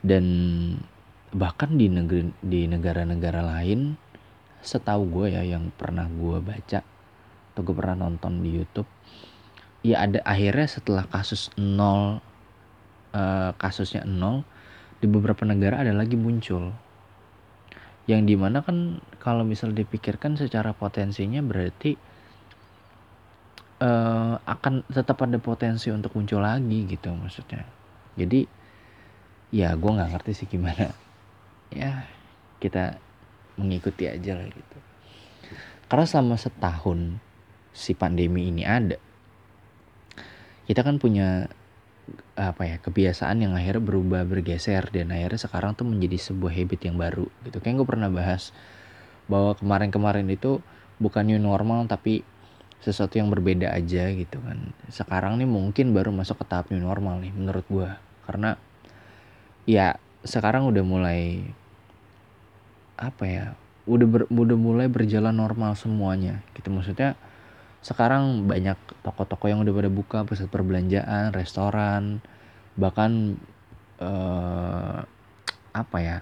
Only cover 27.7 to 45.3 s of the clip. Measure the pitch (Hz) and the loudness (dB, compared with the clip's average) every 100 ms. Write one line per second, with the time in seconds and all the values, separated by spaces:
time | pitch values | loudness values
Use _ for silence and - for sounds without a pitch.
27.7 | - - - - - 90 127 - - - | -18 -20 -20 -18 -4 2 2 0 -8 -20
28.7 | - - - - - - - - 110 87 | -20 -20 -20 -20 -20 -20 -20 -4 2 2
29.7 | 82 95 107 85 87 - 104 98 92 87 | 2 2 2 0 -4 -6 -8 -6 -4 -2
30.7 | 82 98 - - - - - - - - | 0 -2 -4 -20 -20 -20 -20 -20 -20 -16
31.7 | 143 135 135 127 - - - - - 101 | -8 -6 -6 -12 -18 -20 -20 -20 -6 -4
32.7 | 92 90 - - - - - - - 98 | -2 -4 -6 -18 -20 -20 -20 -20 -6 -2
33.7 | 92 95 - 87 67 95 90 90 - - | -2 -4 -4 -6 -6 -8 -8 -10 -14 -20
34.7 | - - - - - - - - - - | -20 -20 -20 -20 -20 -20 -20 -20 -20 -20
35.7 | - - 131 160 156 123 117 127 - 90 | -20 0 2 4 4 4 2 -2 -2 -2
36.7 | 82 98 85 85 98 - - - - _ | 0 -2 0 -2 -6 -12 -20 -20 -20 _
37.7 | - - 95 90 87 85 90 90 82 - | -14 -4 -2 0 2 2 2 0 -2 0
38.7 | 117 104 - - - - - - - - | 2 2 -2 -10 -20 -20 -20 -20 -20 -20
39.7 | - - - - - - - - - - | -20 -20 -20 -20 -20 -20 -20 -20 -20 -2
40.7 | 104 131 143 127 101 95 92 92 - - | 2 2 4 4 4 2 2 -2 -10 -20
41.7 | - _ - - - - - 95 82 90 | -20 _ -20 -20 -20 -16 -4 -4 -2 -4
42.7 | 82 - 90 95 87 - 110 104 90 90 | -4 -4 2 2 2 0 2 2 2 0
43.7 | 113 107 95 92 92 90 95 85 85 - | 0 2 2 2 2 0 0 0 -2 0
44.7 | 98 90 95 85 87 87 | 0 0 -2 -2 -2 -2